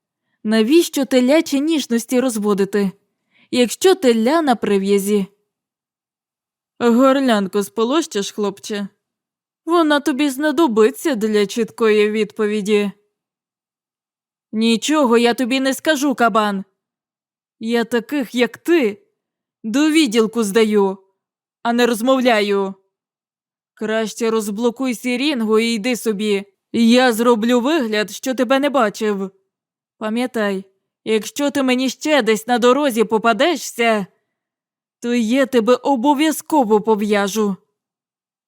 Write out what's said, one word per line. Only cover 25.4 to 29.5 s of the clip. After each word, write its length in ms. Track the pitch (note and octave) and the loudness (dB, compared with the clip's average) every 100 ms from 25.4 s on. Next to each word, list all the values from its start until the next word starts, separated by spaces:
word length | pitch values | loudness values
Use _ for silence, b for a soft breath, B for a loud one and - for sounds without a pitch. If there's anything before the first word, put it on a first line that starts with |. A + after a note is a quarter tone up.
| A3 A3 | 0 2
і 160 | A3+ | 2
йди 220 | A#3 G#3 A#3+ | 0 -2 -2
собі. 480 | A3+ G3+ G#3+ G3 G3 _ _ | -2 -2 -2 -2 -4 _ _
Я 400 | A3 A3+ B3 B3+ | 0 4 4 4
зроблю 480 | A3 A#3+ A#3+ A#3 B3 | 2 2 2 2 0
вигляд, 500 | A#3 E4 A3+ G#3+ G#3 | 2 0 -2 -2 -4
що 240 | - C4 | -6 -6
тебе 240 | B3 A#3+ C4+ | -4 0 0
не 120 | C#4+ | 0
бачив. 600 | C#4 G#3+ G3 G#3+ G3+ F#3+ - _ | 0 0 -2 -4 -4 -6 -12 _